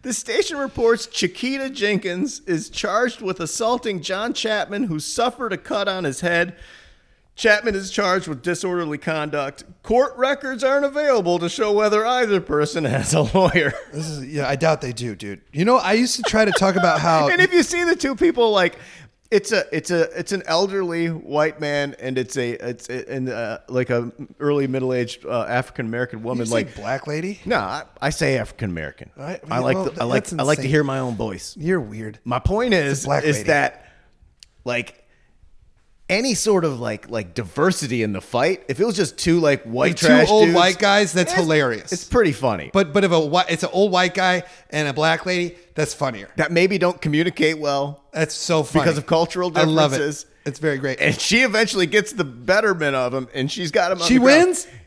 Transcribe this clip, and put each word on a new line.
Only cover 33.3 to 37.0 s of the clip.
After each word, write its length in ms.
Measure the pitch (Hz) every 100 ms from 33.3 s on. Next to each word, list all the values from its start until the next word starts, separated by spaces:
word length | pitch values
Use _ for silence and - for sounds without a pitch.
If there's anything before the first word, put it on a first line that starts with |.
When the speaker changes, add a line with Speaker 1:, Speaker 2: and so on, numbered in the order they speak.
| 143
Speaker 2:
lady. 100 | 104
Speaker 1:
that, 400 | 147 139 - - _ _ _ _ _ - _
like, 380 | 123 120 101 _ _ _ _ _ - - _ _ _ _ -
any 280 | 190 262 202
sort 280 | 220 196
of, 160 | 160 127
like, 300 | 113 107